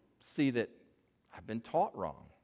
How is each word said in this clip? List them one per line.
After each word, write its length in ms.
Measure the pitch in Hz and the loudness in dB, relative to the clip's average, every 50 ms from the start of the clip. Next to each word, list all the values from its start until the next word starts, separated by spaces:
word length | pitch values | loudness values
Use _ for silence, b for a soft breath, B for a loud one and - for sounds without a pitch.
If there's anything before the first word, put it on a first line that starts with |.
| _ _ _ _ | _ _ _ _
see 300 | - - - 156 147 135 | -20 -6 0 2 2 4
that 180 | 120 120 104 - - - - _ _ _ _ _ _ _ _ _ - | 4 2 0 0 -4 -16 -20 _ _ _ _ _ _ _ _ _ -20
I've 120 | - - | -16 -10
been 140 | - 110 117 | -6 -6 -6
taught 360 | - - - 170 202 - - | -4 0 2 2 2 2 0
wrong, 280 | - 92 78 69 - - - _ _ | -4 -4 -4 -6 -8 -16 -20 _ _